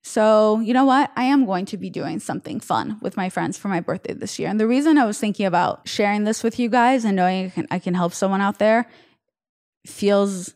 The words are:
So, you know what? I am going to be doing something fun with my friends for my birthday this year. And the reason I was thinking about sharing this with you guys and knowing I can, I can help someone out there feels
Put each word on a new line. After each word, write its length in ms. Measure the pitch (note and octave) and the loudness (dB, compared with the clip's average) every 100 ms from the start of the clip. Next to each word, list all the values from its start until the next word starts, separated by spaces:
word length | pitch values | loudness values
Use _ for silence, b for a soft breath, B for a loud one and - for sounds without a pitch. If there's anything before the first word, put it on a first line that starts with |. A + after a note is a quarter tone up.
So, 560 | - A#3+ G#3+ G#3+ G#3+ G#3+ | -4 2 4 6 4 2
you 160 | A3 | 2
know 100 | B3+ | 2
what? 260 | C4+ C4 - | 4 4 2
I 80 | - | -2
am 240 | B3+ C#4 A3+ | 2 2 2
going 180 | F3+ | -2
to 120 | G3 F#3+ | -4 -10
be 120 | F#3 | -8
doing 300 | - - G#3 | -8 -8 -8
something 400 | - - - G#3+ | -8 -8 -8 -12
fun 400 | - A2+ - G#3+ | -4 -4 -2 -6
with 160 | E3 - | -8 -6
my 120 | F#3 | -4
friends 280 | F3 E3+ F#3+ | -4 -6 -6
for 100 | G3+ | -4
my 120 | F3 | -4
birthday 340 | - F3+ - | -4 -6 -8
this 240 | - - - | -10 -10 -6
year. 100 | D#3+ | -4
And 120 | G#3+ | -2
the 80 | A3 | 0
reason 320 | B3+ D4+ D4+ | 2 4 4
I 60 | |
was 140 | A3+ G#3 | 4 0
thinking 280 | G#3+ G3+ G3 | -4 -2 0
about 400 | F3 D#3 - - | 2 0 -2 -8
sharing 360 | - G3+ G#3 | -2 0 0
this 200 | G#3 A3 | -2 -2
with 160 | A3+ G#3 | -4 -2
you 100 | A#3+ | 0
guys 340 | A#3+ A#3+ C4 | 4 4 2
and 120 | A3 | 0
knowing 320 | F#3+ F3+ F#3 F#3 | 2 2 0 -4
I 20 | |
can, 180 | F3 - | -6 -6
I 80 | F3+ | -6
can 160 | F#3 | -2
help 180 | F3+ F3 | -2 -2
someone 280 | - F#3+ G3 | -2 -2 0
out 180 | G3 G3+ | 0 0
there 280 | G#3+ A3+ A#3 b b b _ _ _ _ _ _ | 2 2 0 b b b _ _ _ _ _ _
feels 680 | - - G3+ G3+ G3+ F#3+ F3+ | -20 -4 2 2 2 -4 -12